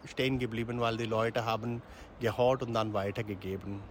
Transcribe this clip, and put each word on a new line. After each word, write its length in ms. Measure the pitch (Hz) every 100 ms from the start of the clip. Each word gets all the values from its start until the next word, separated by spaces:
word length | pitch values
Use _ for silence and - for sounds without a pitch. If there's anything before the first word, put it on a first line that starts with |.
| -
stehen 340 | - 131 131
geblieben, 400 | 120 113 117 120
weil 180 | 117 113
die 80 | 117
Leute 400 | 110 113 117 113
haben 380 | 113 120 120 - - - -
gehört 440 | 117 104 123 131
und 100 | 120
dann 200 | 117 107
weitergegeben. 840 | 104 98 98 101 92 95 95 95 101 101